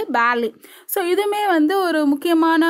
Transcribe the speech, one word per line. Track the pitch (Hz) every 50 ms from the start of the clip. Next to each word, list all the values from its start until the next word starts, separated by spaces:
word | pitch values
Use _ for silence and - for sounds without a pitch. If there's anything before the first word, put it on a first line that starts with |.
| 440 415
பார்லி. | 254 233 233 240 247 240 240 220 - - - - - - -
So, | - - 403 359
இதுவுமே | 349 359 381 415 415 415 415 415
வந்து | 403 349 320 302 302 381 392
ஒரு | 381 349 320 311 302
முக்கியமான | 277 285 285 - 349 339 320 330 330 330 320 320 330